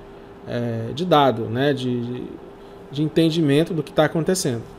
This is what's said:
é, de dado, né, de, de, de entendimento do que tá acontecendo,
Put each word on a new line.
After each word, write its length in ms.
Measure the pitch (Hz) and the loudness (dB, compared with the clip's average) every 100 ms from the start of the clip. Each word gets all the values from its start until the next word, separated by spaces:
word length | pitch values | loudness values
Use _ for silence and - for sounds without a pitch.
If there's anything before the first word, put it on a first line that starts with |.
| - - - - - | -20 -20 -20 -18 -8
é, 380 | 120 120 113 113 | -4 -4 -4 -6
de 100 | 127 | -4
dado, 380 | 180 147 139 113 | 2 6 6 2
né, 320 | 113 117 143 | -2 0 0
de, 260 | 127 127 123 | 0 -2 -2
de, 220 | 120 123 - - - - - - - | -4 -8 -10 -14 -18 -20 -20 -20 -10
de 120 | 139 | -4
entendimento 720 | 151 170 165 160 147 143 165 | 0 2 2 4 4 4 2
do 80 | 165 | -2
que 100 | 143 | -2
tá 140 | - 151 | 0 2
acontecendo, 560 | 170 165 185 147 117 - | 2 0 0 0 -4 -8